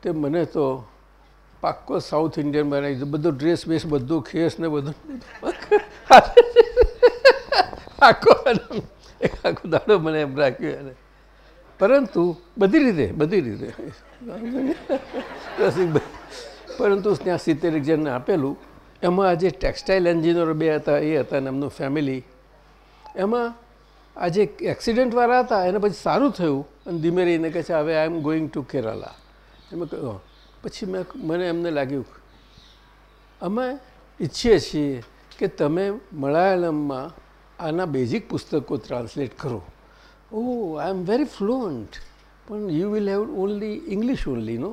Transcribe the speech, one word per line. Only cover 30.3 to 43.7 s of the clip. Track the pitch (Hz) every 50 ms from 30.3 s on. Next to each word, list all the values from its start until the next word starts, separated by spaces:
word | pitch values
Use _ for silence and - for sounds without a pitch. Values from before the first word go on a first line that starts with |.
| - - - - - - -
પછી | - - - 226
મેં, | 185 185 190 180 175 -
મને | 269 247 160 160 175 185 175
એમને | 165 170 170 175
લાગ્યું, | 160 147 139 131 143 139 117 - - - - - - - - - - - - - - - _ _ _ _ _ _ _ _ _ _ _ _
અમે | - 175 202 233 254 254 262 277 - - - - - - _ _
ઈચ્છીએ | - 139 - - - 240 220 165
છીએ | - - - 156 147 143 135 123 110 - - - - _ - -
કે | -
તમે | 190 - - 160 147 156 175 196 202 202 240 - - -
મલયાલમમાં | 151 135 139 143 160 180 196 190 180 175 170 156 151 147 143 139 127 135 160 165 - - - _ _ _ _ _ _ 170
આના | 160 151 170 185
બેઝિક | 170 139 135 127 113 160 226 - -
પુસ્તકો | - 143 - - - 151 127 - 170
ટ્રાન્સલેટ | 165 - - 131 123 120 113 - 143 143 117 - -
કરો. | - 139 120 104 87 - - _ _ - - - - - - _ _ _ 226
"Oh, | 214 233 247 247 240 220 170 156
I | 147 143 175
am | 196 185 180 170
very | 214 254 302
fluent, | - - - 202 202 247 262 240 190 147 120 104 92 - - - - - _ - - - _ _ -
પણ | 214
you | 214 208 196
will | 156 151 185 208 208 220
have | 208 196 196
only | 202 214 254 302 208 185 202 208 202 208 214